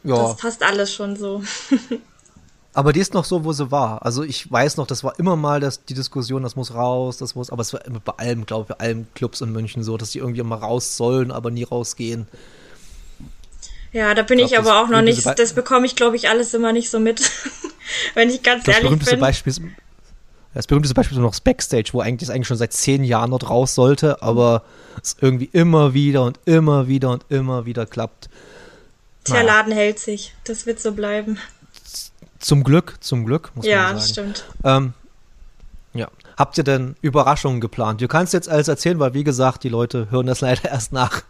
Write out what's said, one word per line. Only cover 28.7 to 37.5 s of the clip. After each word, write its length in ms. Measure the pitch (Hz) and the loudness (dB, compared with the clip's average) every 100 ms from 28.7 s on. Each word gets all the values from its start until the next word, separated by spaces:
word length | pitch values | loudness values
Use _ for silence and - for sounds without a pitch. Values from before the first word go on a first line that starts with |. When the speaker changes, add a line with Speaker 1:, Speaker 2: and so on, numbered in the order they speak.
| - - _ _ _ - | -20 -20 _ _ _ -2
Speaker 2:
Der 60 | |
Speaker 1:
Naja. 120 | 247 226 | 2 4
Speaker 2:
Laden 260 | 214 214 | 4 4
hält 260 | 214 208 208 | 2 0 0
sich. 340 | - 208 - - | -6 -8 -10 -16
Das 220 | - 220 233 | -10 -8 -6
wird 140 | 226 | -4
so 120 | 220 | -6
bleiben. 460 | 208 208 208 214 208 - _ _ - - - - _ - _ | -4 -4 -4 -4 -8 -10 _ _ -20 -16 -16 -16 _ -20 _
Speaker 1:
Zum 220 | - 147 | 2 2
Glück, 340 | 135 160 - - | 6 4 2 -14
zum 240 | - 123 | -6 -4
Glück, 280 | 110 147 - | -2 -4 -4
muss 100 | 123 | -6
Speaker 2:
Ja, 120 | 214 202 | 0 2
Speaker 1:
man 100 | 185 | 2
sagen. 100 | 208 | -2
Speaker 2:
das 120 | - | -4
stimmt. 340 | - 202 202 - - | -6 -8 -10 -14 -4
Speaker 1:
Ähm, 280 | 135 135 131 - - _ _ - - - - - - | 2 2 2 -6 -20 _ _ -20 -20 -20 -20 -20 -12
ja. 140 | 120 - _ - - | -10 -10 _ -20 -2
Habt 220 | 143 - | 0 0
ihr 60 | |
denn 300 | 139 135 127 - | 2 0 -2 -4
Überraschungen 600 | 151 139 131 147 143 | 0 4 4 2 0